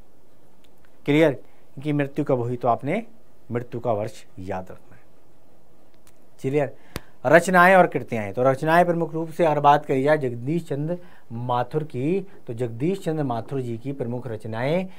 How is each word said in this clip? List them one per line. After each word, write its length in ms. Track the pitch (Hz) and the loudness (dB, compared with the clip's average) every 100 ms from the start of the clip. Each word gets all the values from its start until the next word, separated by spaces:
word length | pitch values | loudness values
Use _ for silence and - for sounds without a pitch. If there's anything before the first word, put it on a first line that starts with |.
| - - - - - - - - - - | -14 -14 -14 -14 -14 -14 -14 -14 -14 -8
क्लियर? 280 | - 147 160 120 - - - - | 2 6 6 4 -8 -14 -12 -8
इनकी 140 | 147 | -2
मृत्यु 320 | 147 139 - | 0 0 -2
कब 160 | 143 131 | 0 2
हुई, 160 | 120 123 | 0 0
तो 120 | 127 | 2
आपने 380 | 113 135 196 226 - - - - | 2 0 -4 -4 -12 -14 -14 -6
मृत्यु 300 | 117 120 123 | -6 -4 -4
का 120 | 120 | -2
वर्ष 320 | 104 110 - - - | 0 -2 -8 -14 -12
याद 280 | 92 92 92 | -8 -6 -8
रखना 260 | - - - | -12 -14 -14
है। 60 | - - - - - - - - - - - - - - | -14 -14 -14 -14 -14 -14 -14 -14 -14 -14 -14 -14 -14 -8
क्लियर? 340 | 135 147 139 - - - - - 127 | -2 0 0 -4 -12 -12 -12 -4 8
रचनाएं 500 | 160 175 185 180 190 | 8 8 8 10 10
और 100 | 165 | 8
कृतियां। 460 | 143 120 113 104 | 2 -2 -4 -2
तो 100 | 98 | 2
रचनाएं 420 | 131 131 156 170 | 2 2 4 6
प्रमुख 280 | 175 170 160 | 6 2 -2
रूप 180 | 156 160 | -4 -6
से 160 | 156 165 | 0 2
अगर 140 | 147 | 6
बात 260 | 143 147 147 | 6 6 4
करी 160 | 135 | 2
जाए 160 | 135 151 | 4 2
जगदीश 500 | 131 120 123 165 165 | 2 -4 -2 -4 -2
चंद्र 300 | 139 156 175 - - - | -4 -4 -6 -8 -14 -12
माथुर 520 | 117 123 123 123 156 | -8 -2 0 0 -2
की, 420 | 151 123 139 190 185 - - | -4 -2 0 -2 -4 -12 -10
तो 80 | |
जगदीश 500 | 117 123 113 156 196 | -4 -4 -2 -2 -2
चंद्र 200 | 165 156 | -2 -2
माथुर 360 | 139 117 110 139 | -2 -2 -4 -6
जी 180 | 120 113 | -4 -6
की 140 | 131 | -6
प्रमुख 340 | 139 117 123 120 | -6 -6 -6 -6
रचनाएं 600 | 110 110 113 131 175 185 | -8 -6 -2 0 0 -2